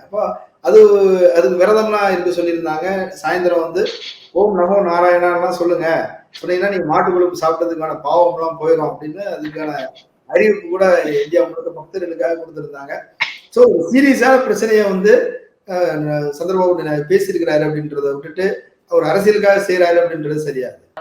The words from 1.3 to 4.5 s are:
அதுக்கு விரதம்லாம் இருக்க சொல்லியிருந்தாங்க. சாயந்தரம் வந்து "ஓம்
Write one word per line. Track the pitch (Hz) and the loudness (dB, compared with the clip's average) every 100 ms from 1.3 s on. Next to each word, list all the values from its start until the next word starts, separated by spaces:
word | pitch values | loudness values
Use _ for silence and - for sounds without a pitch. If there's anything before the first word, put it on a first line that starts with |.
| 170 | 4
அதுக்கு | 190 180 190 | 2 4 4
விரதம்லாம் | 220 214 208 202 | 2 2 0 0
இருக்க | 180 175 | 0 -2
சொல்லியிருந்தாங்க. | 175 170 165 160 151 180 190 185 - | -2 -2 -2 -4 -4 -4 -4 -6 -6
சாயந்தரம் | 160 180 180 170 | -4 -2 0 0
வந்து | 165 170 220 - - - - | -2 -2 -4 -6 -16 -20 -6
"ஓம் | 165 208 | 0 2